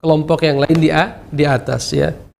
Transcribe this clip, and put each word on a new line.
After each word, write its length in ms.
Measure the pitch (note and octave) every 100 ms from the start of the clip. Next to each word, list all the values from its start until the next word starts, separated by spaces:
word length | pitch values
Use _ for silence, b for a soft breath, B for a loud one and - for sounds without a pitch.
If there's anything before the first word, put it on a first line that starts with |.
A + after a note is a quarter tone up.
kelompok 400 | D#3+ D#3 D3+ E3
yang 160 | D#3+ C#3
lain 160 | C#3 E3
di 160 | D#3+
a-, 240 | D#3 G3 - -
di 160 | D3 D3
atas, 400 | C3 - B2 - D3
ya. 160 | C#3+ - - _